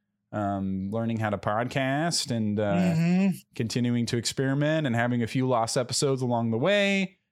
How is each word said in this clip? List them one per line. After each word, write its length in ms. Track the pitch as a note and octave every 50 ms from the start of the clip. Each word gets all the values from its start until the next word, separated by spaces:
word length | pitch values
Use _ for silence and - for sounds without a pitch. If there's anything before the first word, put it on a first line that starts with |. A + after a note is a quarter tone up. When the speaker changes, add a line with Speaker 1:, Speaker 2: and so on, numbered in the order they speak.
| _ _ _ _ _ _
Speaker 1:
um, 580 | - G#2+ G#2 G2+ G2 G2 F#2+ F#2+ F#2+ F#2+ F#2+ G2
learning 280 | G#2+ A2+ A2+ A2+ A2+ A2
how 100 | A2 G#2+
to 80 | G2+ F#2+
podcast 920 | - A2 G#2 A2 B2 B2+ - C#3+ C3 C3 C#3 D3 D#3+ F3 D3+ - - -
and, 280 | A#2+ A2+ A2 G#2 G#2 G#2+
uh, 140 | G#2 G2+ -
Speaker 2:
Mm-hmm. 560 | - F3+ - E3 D#3+ E3 E3+ F3+ F#3 G3 G3 F3 - - _ _
Speaker 1:
continuing 520 | - B2 G#2+ - B2+ A#2+ A#2+ A#2+ A#2+ A#2 G#2+
to 100 | - A#2+
experiment 720 | A2 - - - C3+ C3+ C#3 C#3+ D3 D3+ D#3 D#3+ D#3 C3
and 80 | A2+
having 260 | A#2 A#2 A#2+ B2 A#2+ A#2
a 40 | G#2+
few 200 | - C3 B2+ C3
lost 300 | B2 A2+ A#2 A2+ - C#3
episodes 440 | B2 - A#2+ - D3+ C#3 C3+ B2+
along 300 | C3 A#2+ A#2+ A#2 A#2 A2+
the 60 | A2+ A2+
way. 600 | C#3 F#3 G3+ G#3 G3+ G3 G3 G3 F#3+ F#3 - _ _ _